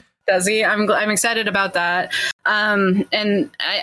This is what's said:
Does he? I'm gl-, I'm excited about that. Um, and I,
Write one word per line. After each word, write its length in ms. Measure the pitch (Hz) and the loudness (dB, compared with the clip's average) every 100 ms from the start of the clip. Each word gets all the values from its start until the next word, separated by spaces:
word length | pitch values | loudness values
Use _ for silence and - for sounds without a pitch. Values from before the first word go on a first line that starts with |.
| _ _ - | _ _ 0
Does 200 | 190 185 | 0 2
he? 180 | 214 | 0
I'm 220 | 196 208 208 | 0 0 2
gl-, 100 | 190 | 0
I'm 140 | 208 | 0
excited 360 | 208 233 226 208 | 0 0 0 -2
about 260 | 196 196 | -2 -2
that. 380 | 180 175 175 - - - - | 0 0 0 -2 -4 -4 -4
Um, 600 | - 208 214 202 190 196 - | -2 0 2 2 2 2 0
and 380 | 208 214 202 151 - | -2 0 0 -2 -4
I, 220 | 156 196 | -4 -4